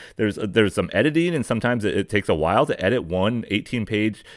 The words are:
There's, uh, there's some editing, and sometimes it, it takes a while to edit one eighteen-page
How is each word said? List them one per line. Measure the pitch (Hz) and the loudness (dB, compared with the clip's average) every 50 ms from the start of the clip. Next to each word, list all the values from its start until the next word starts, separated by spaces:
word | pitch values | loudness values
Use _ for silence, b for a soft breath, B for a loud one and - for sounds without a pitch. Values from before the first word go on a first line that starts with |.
| B B B | B B B
There's, | - 110 104 101 | -2 -2 -2 -2
uh, | - 110 101 | -2 -6 2
there's | 87 113 107 95 - | 4 4 4 4 2
some | 104 90 85 | 0 -2 0
editing, | - 98 127 156 147 165 170 180 | 2 2 2 2 2 2 0 0
and | 170 139 113 | 0 -2 -2
sometimes | - 117 117 - 123 123 113 104 | -2 -2 0 0 0 0 0 -2
it, | 95 - | 0 0
it | 98 98 - | -2 -2 0
takes | 104 104 - - | -2 -2 0 0
a | 90 | 0
while | 76 78 85 101 123 123 | 2 2 2 2 2 2
to | 120 - - - | 0 -2 -2 0
edit | 101 127 117 90 | 0 0 0 -2
one | 80 90 92 95 113 120 117 - - | -2 -2 0 0 0 0 -2 -4 -2
eighteen-page | 98 98 - - 127 117 104 - 110 104 107 107 101 - B B B | -4 -4 -2 -4 -4 -4 -4 -2 0 0 0 0 -2 -4 B B B